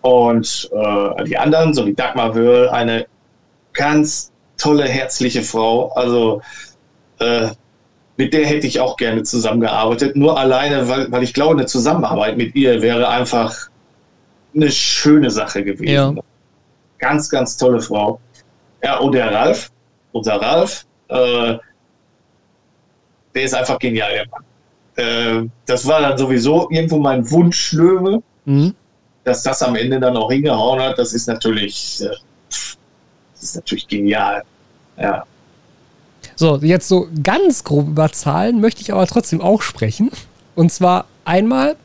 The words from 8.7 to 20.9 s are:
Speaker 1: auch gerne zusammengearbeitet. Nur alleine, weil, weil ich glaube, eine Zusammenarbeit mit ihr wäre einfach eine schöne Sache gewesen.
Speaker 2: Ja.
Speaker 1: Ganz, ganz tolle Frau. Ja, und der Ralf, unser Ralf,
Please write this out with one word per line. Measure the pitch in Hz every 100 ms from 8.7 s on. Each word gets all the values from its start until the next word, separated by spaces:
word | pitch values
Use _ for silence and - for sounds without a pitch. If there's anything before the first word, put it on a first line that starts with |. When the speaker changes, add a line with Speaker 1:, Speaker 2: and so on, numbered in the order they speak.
| -
Speaker 1:
auch | 127 -
gerne | 117 113
zusammengearbeitet. | 110 123 110 113 113 110 113 117 139 139
Nur | 147 156
alleine, | 135 127 143 139 123
weil, | 131 123
weil | 127
ich | 123
glaube, | - 156 151
eine | 123
Zusammenarbeit | 127 120 170 113 - 107 113
mit | 113 139
ihr | 135 113
wäre | 113 117 120
einfach | 120 123 120 117 - - _ _ _ _ _ _ _ _ 151
eine | 151
schöne | - - - 151 151 127
Sache | 107 104 101 98
gewesen. | 92 -
Speaker 2:
Ja. | 143 139 147 - _ _ _ _ _ _ _
Speaker 1:
Ganz, | 127 147 -
ganz | 135 123 -
tolle | 127 117
Frau. | 117 104 107 - _ _ _ _ _ _
Ja, | 139 131
und | 135
der | 131 113
Ralf, | 104 135 - - _ _ _ _
unser | 117 107 104
Ralf, | 110 160 196 - _